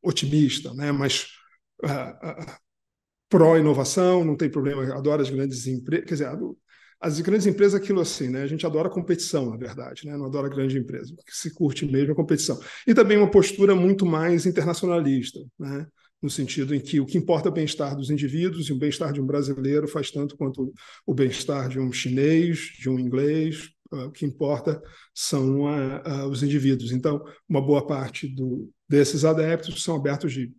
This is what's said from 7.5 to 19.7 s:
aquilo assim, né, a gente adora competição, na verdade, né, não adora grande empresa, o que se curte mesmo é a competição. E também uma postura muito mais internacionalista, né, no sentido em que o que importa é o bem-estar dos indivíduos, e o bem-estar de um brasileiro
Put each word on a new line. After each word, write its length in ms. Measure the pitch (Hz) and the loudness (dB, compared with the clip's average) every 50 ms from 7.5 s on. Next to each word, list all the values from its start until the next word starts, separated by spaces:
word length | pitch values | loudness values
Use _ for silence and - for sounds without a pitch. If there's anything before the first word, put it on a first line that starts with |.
| - 202 202 202 190 | 4 6 4 4 4
aquilo 260 | 202 196 - 202 185 | 2 0 0 0 0
assim, 280 | 170 151 - - 143 127 | 0 -2 -4 -6 -6 -4
né, 140 | 127 131 139 | -4 -4 -4
a 40 | |
gente 200 | 139 156 156 - | -4 -4 -4 -4
adora 240 | 165 151 156 165 175 | -2 0 0 -2 0
competição, 600 | 175 185 170 - 175 165 - - - 156 131 120 | -2 -6 -2 0 -2 -2 -2 -4 -2 -2 -2 -2
na 60 | 110 | -6
verdade, 500 | 117 127 120 123 135 123 131 131 - - | -8 -10 -12 -12 -14 -14 -14 -16 -14 -14
né, 100 | 151 147 | -12 -10
não 100 | 143 139 | -8 -8
adora 220 | 135 135 143 135 139 | -6 -4 -4 -4 -4
grande 300 | 135 135 135 135 131 135 | -2 -2 -2 0 0 -2
empresa, 340 | 120 127 127 120 - 123 - | -4 -4 -8 -12 -12 -12 -16
o 40 | |
que 180 | - _ - - | -20 _ -16 -14
se 180 | - - 170 - | -10 -10 -10 -2
curte 320 | - 151 147 131 - - | 0 0 0 0 0 -2
mesmo 240 | 143 131 135 143 139 | 0 2 2 2 2
é 20 | 151 | 2
a 40 | |
competição. 440 | 143 156 151 165 143 - - 127 - - - - - - | 0 2 2 2 0 0 -2 -4 -6 -8 -16 -18 -6 2
E 60 | - 226 | 4 6
também 240 | 226 220 196 214 | 6 8 8 8
uma 140 | 208 208 190 | 6 6 8
postura 440 | 202 202 190 - - - 196 196 196 | 8 8 6 6 4 4 6 6 6
muito 300 | 180 175 185 196 196 202 | 6 6 4 4 4 2
mais 400 | 175 160 156 160 170 175 170 - | 2 2 2 2 2 2 2 2
internacionalista, 960 | 185 175 - 151 175 170 - - 180 175 170 156 139 139 131 117 - - - - 123 _ _ | 2 0 2 0 0 -2 -2 0 0 0 2 2 2 2 0 0 -4 -10 -14 -18 -18 _ _
né, 280 | 156 139 139 139 156 156 _ _ _ _ _ _ - | -10 -8 -8 -8 -10 -12 _ _ _ _ _ _ -8
no 80 | 147 | -6
sentido 440 | - - 139 127 - - 135 131 147 | -4 -4 -6 -4 -2 -4 -2 0 -2
em 60 | 139 | -2
que 200 | 131 - - 147 | -2 0 0 0
o 40 | 135 | 0
que 140 | 131 - 180 | 2 0 -2
importa 300 | - - 170 151 156 196 | 2 2 2 2 2 0
é 20 | |
o 40 | 156 | 0
bem-estar 400 | 170 156 147 - - 156 139 139 | 0 -2 -2 -4 -6 -6 -6 -6
dos 140 | 143 135 127 | -6 -4 -4
indivíduos, 600 | 151 143 147 135 131 160 175 185 165 170 156 139 | -2 -2 -2 -2 -2 -2 -2 -2 -2 -4 -6 -4
e 40 | 147 | -4
o 60 | 127 | -2
bem-estar 340 | 143 147 139 - - 147 143 | -2 -2 -2 -2 -4 -4 -2
de 80 | 143 | -4
um 60 | 135 | -2
brasileiro 600 | 131 139 143 139 131 139 135 131 139 | -2 -2 -2 -2 -2 -4 -4 -2 0